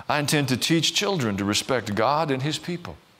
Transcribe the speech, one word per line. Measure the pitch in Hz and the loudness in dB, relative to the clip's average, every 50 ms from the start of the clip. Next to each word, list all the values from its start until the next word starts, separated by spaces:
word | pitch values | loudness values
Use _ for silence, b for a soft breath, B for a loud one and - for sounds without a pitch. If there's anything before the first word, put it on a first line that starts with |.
| B - | B -2
I | 131 147 | 0 0
intend | 143 - 160 147 139 123 | 2 2 2 2 2 2
to | 127 | 0
teach | 110 - - 165 165 147 - - | 0 2 2 2 2 2 2 0
children | - 208 202 196 165 123 107 98 | 0 0 0 0 0 0 0 0
to | 95 101 | 0 0
respect | 101 104 - - - 131 117 104 110 101 | 0 0 0 0 0 -2 -2 0 -2 0
God | 107 110 127 147 156 165 151 | 2 2 2 2 2 0 0
and | 135 127 135 | -2 -2 -2
His | 151 147 - | -4 -4 -6
people. | - 175 175 170 175 185 - - - _ _ _ | -6 -8 -8 -8 -10 -12 -14 -16 -20 _ _ _